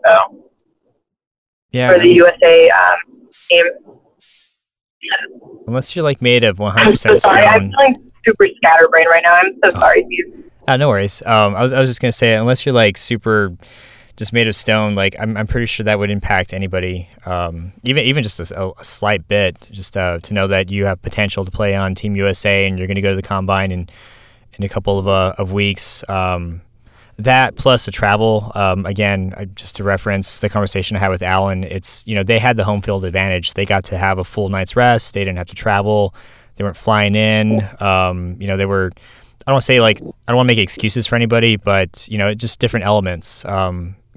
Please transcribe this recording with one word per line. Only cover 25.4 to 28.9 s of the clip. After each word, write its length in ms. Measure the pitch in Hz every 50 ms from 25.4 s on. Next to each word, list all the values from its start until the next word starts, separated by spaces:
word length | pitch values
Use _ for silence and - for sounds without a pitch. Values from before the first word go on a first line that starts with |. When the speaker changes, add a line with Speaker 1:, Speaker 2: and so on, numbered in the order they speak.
| 98 92
Speaker 2:
weeks. 560 | 98 101 101 101 98 - - - - - - -
Um, 540 | 98 95 92 92 90 87 87 85 82 87 - _ _ _ _ _ _ _ _ _ _ -
that 380 | 107 131 127 131 131 107 -
plus 300 | - - 135 127 - -
the 60 | 104
travel, 600 | - - 110 101 104 107 113 113 110 107 104 110 -
um, 320 | 104 98 92 92 95 92
again, 480 | 95